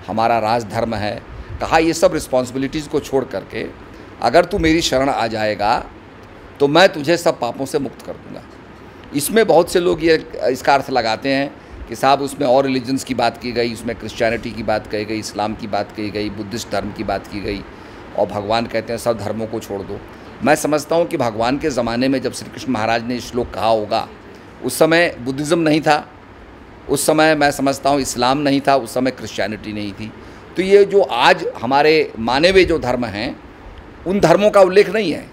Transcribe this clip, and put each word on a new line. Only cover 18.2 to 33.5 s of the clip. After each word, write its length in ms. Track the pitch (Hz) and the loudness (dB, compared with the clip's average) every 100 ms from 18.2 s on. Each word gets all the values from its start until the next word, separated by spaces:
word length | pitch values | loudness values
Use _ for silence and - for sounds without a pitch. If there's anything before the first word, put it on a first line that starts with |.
| 101 | -2
भगवान 380 | 104 101 113 113 | -2 -2 -2 -2
कहते 280 | 113 110 | -6 -4
हैं 40 | 117 | -4
सब 200 | 117 113 | -2 -2
धर्मों 300 | 101 107 110 | -4 -6 -6
को 120 | 113 | -8
छोड़ 220 | - 101 | -8 -10
दो। 180 | 92 101 - - - - | -8 -12 -14 -20 -20 -4
मैं 120 | 120 151 | 0 2
समझता 400 | 151 151 139 165 | 2 -2 0 0
हूँ 100 | 170 | 0
कि 120 | 160 | 0
भगवान 400 | 120 107 117 139 | -2 0 -2 0
के 120 | 156 | -2
ज़माने 380 | 123 117 117 131 | -2 -2 0 0
में 140 | 135 | 0
जब 120 | 120 | -2
श्री 160 | - 113 | -6 -14
कृष्ण 220 | - 127 | -12 -4
महाराज 320 | 123 110 117 | -2 0 0
ने 100 | 117 | -2
ये 80 | 123 | -6
श्लोक 320 | - 120 120 | -6 -6 -4
कहा 140 | - 107 | -2 0
होगा, 400 | 113 104 110 - - - - - - | 0 0 -4 -4 -14 -20 -20 -20 -10
उस 160 | 127 - | -8 2
समय 360 | 160 165 170 - | 4 4 2 -2
बुद्धिज़्म 400 | 123 135 147 170 | -8 -6 0 0
नहीं 220 | 160 156 | 2 2
था, 260 | 147 147 - - - - - - - - - | 2 0 0 -20 -20 -20 -20 -20 -20 -18 -4
उस 160 | 143 - | 0 2
समय 300 | 156 156 151 | 4 4 4
मैं 160 | 143 | 2
समझता 380 | 143 135 160 139 | 2 -2 0 0
हूँ 120 | 143 | 0
इस्लाम 360 | 131 117 123 139 | 0 0 0 2
नहीं 240 | 143 139 143 | 2 2 2
था, 80 | 139 | 2
उस 180 | 113 | 2
समय 180 | 127 131 | -2 -2
क्रिश्चियनिटी 640 | 127 110 - 101 107 104 | -4 -10 -6 -6 -6 -8
नहीं 200 | 104 104 | -8 -8
थी। 180 | 98 110 - - - - - | -10 -14 -14 -20 -20 -10 -4
तो 60 | |
ये 240 | 190 196 196 | 6 6 8
जो 160 | 196 | 4
आज 460 | 180 120 151 180 427 - | 2 4 4 4 0 -6
हमारे 520 | 117 139 151 156 - - | 0 4 6 4 2 -4
माने 300 | 113 131 175 | -2 4 6
हुए 140 | 190 | 6
जो 160 | 165 160 | 4 2
धर्म 260 | 123 123 117 | 0 -2 -4
हैं, 340 | 98 120 - - | -6 -8 -8 -18